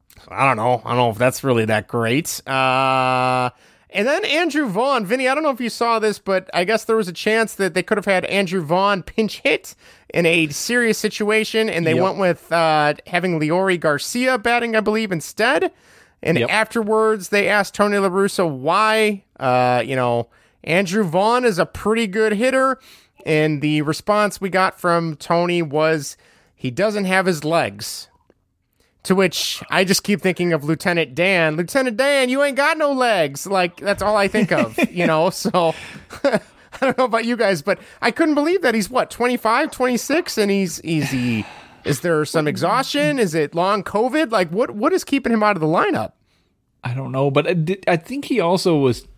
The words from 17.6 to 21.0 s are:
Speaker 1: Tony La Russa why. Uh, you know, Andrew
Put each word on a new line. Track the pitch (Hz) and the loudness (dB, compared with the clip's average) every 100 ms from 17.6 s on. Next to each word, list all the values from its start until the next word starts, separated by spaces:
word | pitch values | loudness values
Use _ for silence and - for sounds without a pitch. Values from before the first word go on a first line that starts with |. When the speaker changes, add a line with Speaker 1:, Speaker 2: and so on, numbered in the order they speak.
| 190 - | 0 0
Speaker 1:
Tony | 208 202 | 2 2
La | 196 | 2
Russa | 180 196 - 175 | 2 0 0 -2
why. | 131 139 185 220 220 214 202 - - | -2 0 2 2 2 2 -2 -10 -4
Uh, | 131 127 123 123 113 | 0 4 4 2 0
you | 131 | 0
know, | 123 117 113 _ _ _ | 0 0 -2 _ _ _
Andrew | - 170 196 196 | -2 0 0 0